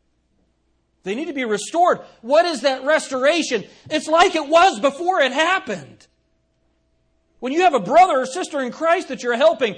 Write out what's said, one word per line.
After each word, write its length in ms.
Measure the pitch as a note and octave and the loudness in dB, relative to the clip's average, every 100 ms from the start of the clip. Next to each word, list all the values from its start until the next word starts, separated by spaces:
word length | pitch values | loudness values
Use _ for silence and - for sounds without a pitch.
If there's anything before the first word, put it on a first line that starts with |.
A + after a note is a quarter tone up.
| _ _ _ _ _ _ _ _ _ _ | _ _ _ _ _ _ _ _ _ _
They 100 | F#3 | -8
need 140 | A3 E4+ | -8 -6
to 60 | |
be 120 | C#4 B3 | -6 -4
restored. 540 | G#3 - D#4+ F4 A#3 - _ | -4 -4 0 2 0 -6 _
What 240 | A3+ D4 F4 | 0 2 2
is 160 | C#4+ | 0
that 220 | C#4 C4 | -2 -2
restoration? 800 | C4+ D4+ - C4 C4+ E4+ - A#3 F3 - - | 0 0 0 -2 0 0 0 -4 -6 -18 -6
It's 160 | D#4 - | -6 0
like 260 | D#4+ F#4+ | 2 4
it 140 | D#4+ C#4+ | 2 2
was 320 | E4 F#4+ A#3 | 4 4 4
before 400 | C#4 C#4 F4 F#4 | -2 -2 -2 0
it 120 | C4+ | 0
happened. 760 | B3+ D#4+ F#4+ F#4 F#3 B2+ - _ _ _ _ _ _ _ _ _ _ _ _ _ _ | 0 0 0 -4 -10 -12 -20 _ _ _ _ _ _ _ _ _ _ _ _ _ _
When 140 | B3 | -6
you 80 | D4+ | 0
have 140 | F4+ C4+ | 2 2
a 40 | |
brother 420 | F3+ D#4 F#4 C#4+ | 2 4 6 4
or 40 | B3 | -2
sister 340 | F4+ F4 D4 | -6 -6 -6
in 120 | B3+ | -8
Christ 380 | - D#4+ F4+ - | -4 -2 -2 -2
that 120 | C4 | -8
you're 160 | A#3+ A#3+ | -4 2
helping, 380 | D#4 E4 A#3+ | 2 2 -4